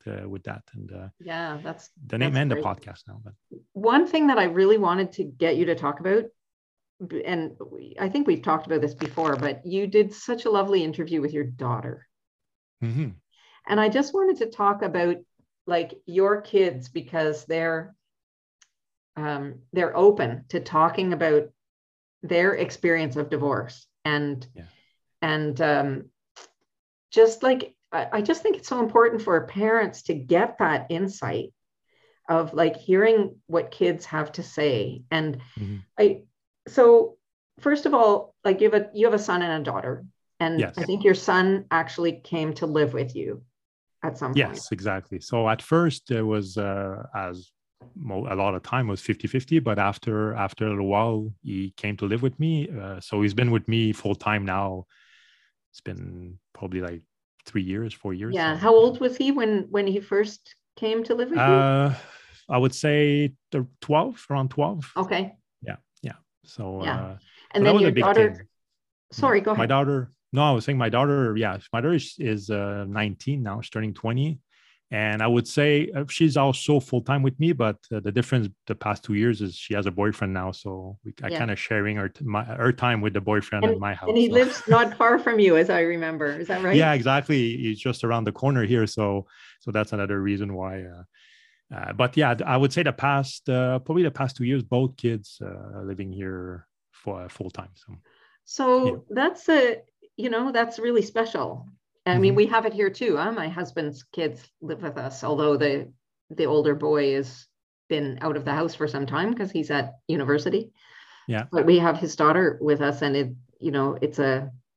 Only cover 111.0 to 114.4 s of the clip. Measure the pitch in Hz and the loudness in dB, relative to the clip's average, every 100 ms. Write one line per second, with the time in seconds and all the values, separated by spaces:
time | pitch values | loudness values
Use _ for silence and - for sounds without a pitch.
111 | - - - 110 123 170 156 175 170 160 | -20 -14 -6 -6 -2 2 6 6 6 0
112 | 160 - 151 170 175 - 151 143 143 143 | -2 2 4 4 2 0 0 2 0 0
113 | 143 139 131 - - _ 165 139 139 - | -2 0 -2 -8 -20 _ -4 -2 -2 -2
114 | 151 151 135 135 | -4 0 0 0